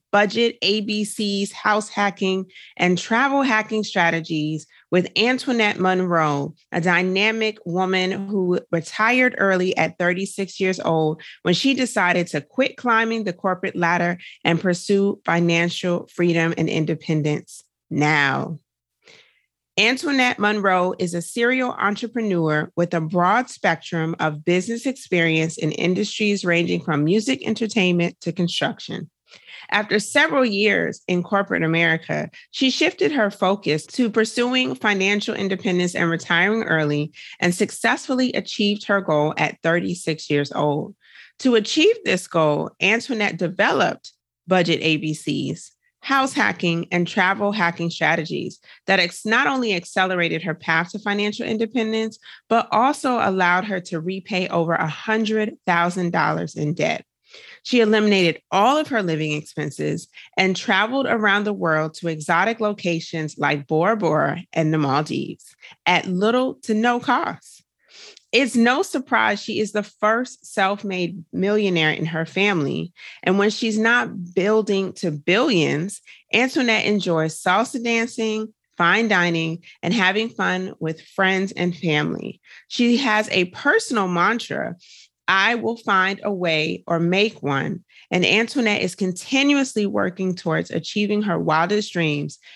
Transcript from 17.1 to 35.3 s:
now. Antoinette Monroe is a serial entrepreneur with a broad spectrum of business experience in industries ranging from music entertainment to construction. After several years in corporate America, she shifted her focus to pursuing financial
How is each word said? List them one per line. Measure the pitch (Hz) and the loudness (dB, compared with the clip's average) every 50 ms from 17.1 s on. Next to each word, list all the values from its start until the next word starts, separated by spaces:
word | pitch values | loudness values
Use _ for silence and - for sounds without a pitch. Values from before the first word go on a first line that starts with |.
| 165 156 143 151 147 - - - - - - _ _ _ _ - | 0 0 0 0 -2 -4 -6 -12 -20 -20 -20 _ _ _ _ -6
now. | 156 143 151 151 156 147 143 139 135 135 139 - 165 - _ _ _ _ _ _ _ _ _ - - - _ _ _ _ _ _ _ _ _ _ - | -2 0 2 2 4 4 2 2 0 -2 -4 -6 -8 -12 _ _ _ _ _ _ _ _ _ -20 -20 -20 _ _ _ _ _ _ _ _ _ _ -2
Antoinette | - 208 233 262 262 - 294 277 262 247 247 - - | 0 2 2 0 0 -2 0 0 2 2 2 0 0
Monroe | 208 208 208 208 196 196 185 180 180 185 185 - | 0 0 0 2 2 2 2 2 2 0 -2 -4
is | 185 175 170 | -4 -4 -4
a | 175 | -6
serial | 170 - - 233 233 240 254 262 254 247 | -6 -6 -4 -2 0 0 0 0 -2 -4
entrepreneur | - - - 202 208 202 233 226 233 240 220 208 185 170 160 156 151 151 - - - | -4 -2 -2 -2 -2 -2 -6 -6 -4 -2 -2 0 0 2 2 2 2 0 -2 -2 -2
with | - 175 170 175 | -2 -2 0 0
a | 170 | -2
broad | 160 156 190 180 175 202 208 240 254 - | -2 0 0 2 4 4 4 2 0 -4
spectrum | - - - 185 165 160 - - 180 165 160 160 170 - | -6 -2 0 0 0 -2 -4 -6 -4 -4 -2 -2 -2 -2
of | 156 156 151 147 151 | -2 -2 -2 -2 0
business | 180 175 180 175 233 233 233 - | 0 2 2 0 -2 -6 -4 -4
experience | 269 262 - - - 190 175 165 165 160 160 160 160 160 | -6 -6 -6 -6 -2 0 2 2 2 2 2 0 -2 -4
in | - 165 156 - | -4 -4 -4 -2
industries | - - 180 185 190 214 208 - - 220 208 202 190 190 | 0 0 0 0 0 -2 -4 -2 -2 0 0 0 0 0
ranging | 175 170 170 170 175 180 170 | 0 2 2 2 0 -2 -2
from | 175 185 156 143 147 | -2 -2 0 2 2
music | 156 190 220 220 269 262 - - | 2 2 2 2 0 -2 -2 -2
entertainment | - 220 - 226 208 - 226 185 180 175 175 175 170 - - | -4 -2 -2 -2 -2 0 2 2 4 2 2 0 -2 -4 -6
to | - 175 | -8 -6
construction. | 170 - 175 170 - - 147 139 - - - - - - 165 - _ _ _ _ - - - - - - - - | -4 -2 -2 -2 -2 -2 -4 -4 -4 -6 -10 -12 -10 -10 -12 -14 _ _ _ _ -20 -20 -20 -20 -20 -16 -8 -2
After | - 208 214 208 - 214 | -2 -2 0 0 0 -2
several | 208 - - 285 302 320 311 277 254 | 0 2 2 2 2 4 2 2 2
years | 233 196 196 208 208 196 180 - - - - - - | 2 2 2 2 2 2 2 0 -2 -4 -6 -4 -2
in | 180 180 175 | 0 0 0
corporate | - 214 196 196 196 190 170 | 0 0 0 0 0 0 0
America, | 165 160 160 165 170 165 160 160 - - 160 151 156 170 - - - _ | 0 2 2 2 2 2 0 -2 -2 -4 -4 -4 -6 -8 -10 -18 -20 _
she | - - 262 262 | -4 0 0 0
shifted | 254 - 320 349 - - 381 427 | 2 2 0 0 0 0 0 0
her | 311 269 214 202 | 2 2 0 0
focus | 208 - 202 185 202 202 - 165 151 156 - | 0 0 0 0 0 0 0 -2 -2 -2 -4
to | - - - 247 220 | -6 -2 0 0 2
pursuing | 202 233 220 226 - 247 240 247 254 254 254 262 254 | 2 0 0 0 0 0 0 2 2 0 0 0 -2
financial | 254 - 214 202 190 190 196 208 208 208 - | 0 0 2 2 2 2 2 0 0 -2 -4